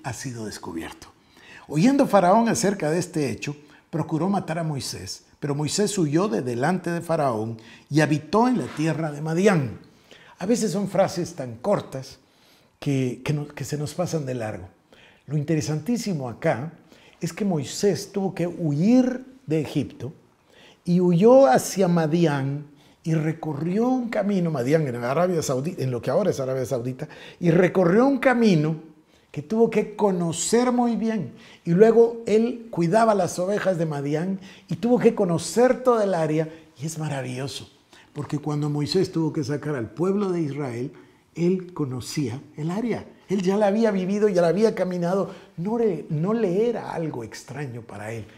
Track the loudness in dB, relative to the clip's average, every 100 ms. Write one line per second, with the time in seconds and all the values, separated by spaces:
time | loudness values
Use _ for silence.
0 | -12 -10 -10 -10 -10 -12 -12 -10 -12 -14
1 | -20 _ _ _ -20 -20 -6 2 4 4
2 | 4 6 6 4 4 2 0 0 0 -2
3 | -2 -2 -4 -4 -8 -10 -16 -20 _ -6
4 | -2 -2 0 -2 -4 -4 -4 -6 -8 -10
5 | -12 -14 _ _ -6 -4 -2 0 0 0
6 | 0 2 0 -2 -2 -2 0 0 -2 -6
7 | -2 0 0 -2 -4 -8 -16 -20 -2 2
8 | 2 2 0 2 2 0 -4 -4 -2 -2
9 | -6 -6 -4 0 2 2 0 -6 -18 _
10 | _ -20 -20 -8 -2 0 0 -2 -2 0
11 | 0 -2 -6 -8 -12 -6 -2 -2 -2 -12
12 | -14 -20 _ _ _ _ _ _ -4 -2
13 | -2 -4 -4 -4 -6 -10 -8 -6 -6 -6
14 | -4 -4 -6 -6 -8 -10 -14 _ _ _
15 | -20 _ -6 -4 0 -2 -2 -4 -2 -4
16 | -2 -4 -6 -4 -2 -2 -4 -12 _ -20
17 | -20 _ -8 -4 -2 -2 -4 -2 0 0
18 | -4 -4 -4 -2 -4 -2 -2 2 4 6
19 | 4 -2 -10 -16 -4 -2 0 -4 -4 -8
20 | -12 -12 _ _ _ _ -20 _ 0 2
21 | 4 6 8 8 8 6 2 0 2 2
22 | 2 2 2 2 -2 -6 -10 -20 _ _
23 | -4 -2 -2 -4 -6 -4 -2 0 0 0
24 | -2 -2 0 0 0 0 2 2 2 -2
25 | -2 2 2 0 -2 -2 -4 -4 -4 -2
26 | -2 0 0 -2 -2 -4 -2 -4 -4 -8
27 | -12 -14 -20 -2 2 4 4 4 4 4
28 | 4 4 2 4 4 4 2 -2 -8 -20
29 | _ _ _ -14 -4 2 2 2 -2 0
30 | 0 2 -2 -4 0 2 2 2 0 0
31 | -2 -2 -6 -12 -20 -8 0 6 8 8
32 | 6 4 0 2 2 -2 -8 -2 2 4
33 | 4 4 0 -2 -2 -2 0 -2 -2 -4
34 | -4 -2 -2 -6 -10 -18 -10 -4 0 4
35 | 4 4 2 0 0 2 2 4 2 2
36 | 2 0 0 0 -2 -8 -20 -12 -10 -6
37 | -6 -6 -6 -6 -8 -10 -16 _ _ -20
38 | -14 -10 -6 -6 -4 -4 -2 -2 0 0
39 | 0 0 -2 -2 -4 -4 -4 -6 -6 -2
40 | 0 0 0 -2 -2 -4 -6 -6 -8 -12
41 | -20 _ _ -2 0 0 -4 -6 -6 -6
42 | -8 -4 -4 -6 -12 -10 -6 -4 -4 -6
43 | -8 -16 -4 -2 0 2 2 4 2 2
44 | 0 2 2 4 2 4 2 2 -2 -2
45 | 0 0 -2 -8 -16 -10 -4 0 0 -2
46 | -4 -2 0 0 0 0 0 -2 -6 -6
47 | -6 -8 -10 -14 -14 -10 -10 -10 -14 -12
48 | -10 -10 -12